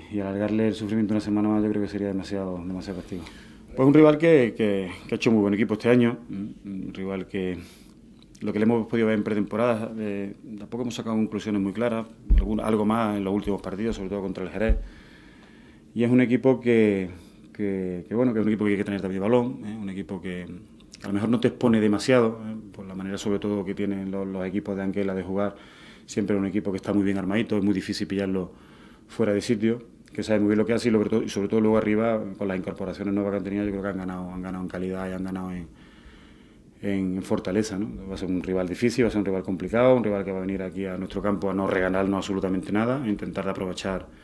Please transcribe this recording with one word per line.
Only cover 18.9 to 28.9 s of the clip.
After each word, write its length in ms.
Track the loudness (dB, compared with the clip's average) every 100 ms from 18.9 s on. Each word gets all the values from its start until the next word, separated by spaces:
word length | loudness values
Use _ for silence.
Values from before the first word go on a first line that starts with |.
| -4
también 220 | -4 -2
balón, 400 | 2 2 2 -6 -10
¿eh? 120 | -8
Un 80 | -8
equipo 320 | -8 -8 -8
que 240 | -8 -10 -10 -14 -18 -20 -20 -14
a 40 | -4
lo 60 |
mejor 160 | -2 0
no 100 | 2
te 80 | 2
expone 320 | 2 4 4
demasiado, 600 | 4 2 4 4 4 0 -8
¿eh? 100 | -10 -14
Por 120 | -16 -12
la 100 | -10
manera 220 | -8 -6
sobre 220 | -2 0
todo 240 | 0 -2
que 100 | -4
tienen 380 | -4 -4 -4 -4
los, 160 | -6 -6
los 180 | -6 -4
equipos 300 | -4 -4 -4
de 80 |
Anquela 320 | -4 -2 -2 -2
de 80 |
jugar, 320 | -4 -2 -2 -4 -18 -20 -20 -20 -8
siempre 300 | -4 0 0
un 100 | 0
equipo 260 | -2 -2
que 60 | -4
está 140 | 0
muy 120 | 2
bien 140 | 2 2
armadito, 400 | 0 0 0 0
es 60 |
muy 100 | 2
difícil 340 | 0 -2 -4 -4
pillarlo 440 | -2 -2 -2 -4 -10 -20 -20 -20